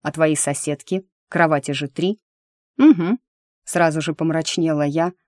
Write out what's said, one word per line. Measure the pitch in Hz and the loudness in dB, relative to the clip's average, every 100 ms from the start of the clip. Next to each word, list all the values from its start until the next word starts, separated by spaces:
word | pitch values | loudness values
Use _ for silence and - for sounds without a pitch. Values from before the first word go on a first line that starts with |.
А | 151 | -8
твои | 151 156 | 0 0
соседки? | 151 - 143 - 147 - 185 - _ _ | 2 -2 -4 -6 -8 -6 -8 -8 _ _
Кровати | 175 165 151 - | 0 2 0 -2
же | 139 143 | -8 -8
три?" | - 175 214 _ _ _ _ _ - | -4 -4 -4 _ _ _ _ _ 4
"Угу". | 285 208 170 240 _ _ _ _ | 6 6 2 -2 _ _ _ _
Сразу | - 180 165 156 | -6 0 2 0
же | 151 | -4
помрачнела | 156 160 160 160 - 165 151 147 | -2 -2 -2 -4 -2 0 0 0
я | 151 170 180 | 0 -2 -4